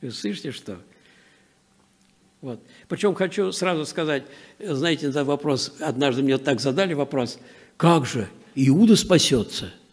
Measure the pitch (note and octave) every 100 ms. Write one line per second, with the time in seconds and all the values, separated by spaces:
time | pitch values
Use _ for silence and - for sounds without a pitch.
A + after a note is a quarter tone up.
0 | B2+ A2 G#3 G3 D#3 B2 - F#2 - _
1 | _ _ _ _ _ _ _ _ _ _
2 | _ _ _ _ C3+ A#2 - - _ -
3 | G#3 F3+ F#3+ F#3 F#3+ F#3 F3+ E3+ D3 -
4 | D#3 C#3+ C#3+ - - _ G#3 C#3 E3 E3
5 | D3 C3+ C#3 C#3+ C#3+ C3+ - - D#3 B2
6 | C#3 B2 C#3 C3+ C3+ B2+ C3+ C3+ G3 D3+
7 | C#3 C#3 A#2+ - - - - _ E3+ E3+
8 | B2 B2+ G2 - - - C3+ C#3+ A3 G#3+
9 | - F3 - C3+ G2+ - F2+ - _